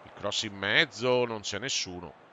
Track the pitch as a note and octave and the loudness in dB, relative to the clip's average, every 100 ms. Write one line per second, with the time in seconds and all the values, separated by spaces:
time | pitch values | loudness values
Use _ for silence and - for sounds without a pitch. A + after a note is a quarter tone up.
0 | - - G2+ - A2 G2 G2 B2 D#3+ G#2+ | -18 -8 -4 -2 -4 -2 2 4 4 2
1 | B2 B2+ B2 A2 G2 G2+ C3 - - F2+ | 2 4 2 -2 -6 -6 -2 -4 -4 -8
2 | E2+ - - | -10 -16 -20